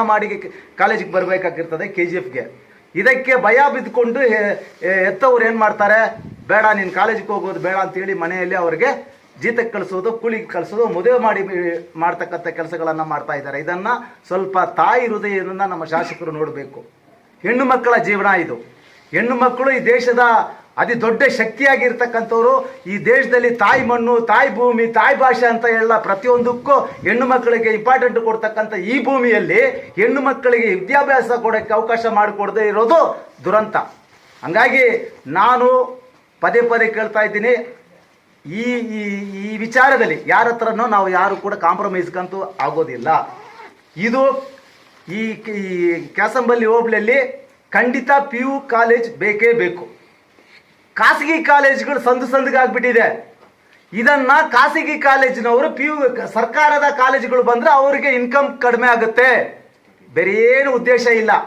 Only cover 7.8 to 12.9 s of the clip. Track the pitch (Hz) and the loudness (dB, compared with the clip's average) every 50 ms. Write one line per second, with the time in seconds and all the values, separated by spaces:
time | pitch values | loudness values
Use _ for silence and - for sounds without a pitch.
7.8 | 185 - - 185 190 190 190 170 165 165 180 185 180 180 190 185 175 165 160 156 | -4 -4 -6 -8 -6 -6 -4 -4 -4 -6 -4 -4 -4 -4 -2 -2 -2 -2 -2 0
8.8 | 226 277 277 - - - - - _ _ _ 127 127 226 233 233 226 226 - 202 | 0 0 0 -2 -8 -16 -20 -20 _ _ _ -6 -4 -4 -2 -2 -4 -4 -4 -8
9.8 | 180 - 190 185 - 226 226 226 - 233 226 214 - - - 180 165 156 202 214 | -8 -6 -6 -6 -4 -4 -4 -4 -4 -4 -4 -6 -8 -8 -8 -8 -8 -6 -2 -2
10.8 | 233 214 175 170 185 233 254 247 220 220 208 202 190 190 190 175 175 170 170 165 | -2 -2 -2 -2 0 2 2 2 2 0 0 -2 -4 -4 -4 -4 -4 -4 -4 -6
11.8 | 170 - - 160 165 175 170 - 175 170 175 165 165 170 160 - 165 160 175 160 | -8 -12 -8 -4 -2 -2 -2 -4 -8 -8 -8 -8 -8 -8 -8 -8 -8 -8 -8 -6
12.8 | 165 160 | -4 -4